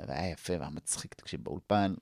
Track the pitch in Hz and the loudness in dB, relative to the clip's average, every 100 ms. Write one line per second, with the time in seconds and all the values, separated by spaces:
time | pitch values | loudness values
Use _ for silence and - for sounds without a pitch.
0 | 76 69 92 80 - 87 71 73 - - | -4 -2 -2 -4 -2 -2 -2 -6 -4 -4
1 | - - - - - 76 - 104 98 92 | -4 -12 -8 -6 -4 -4 4 6 6 2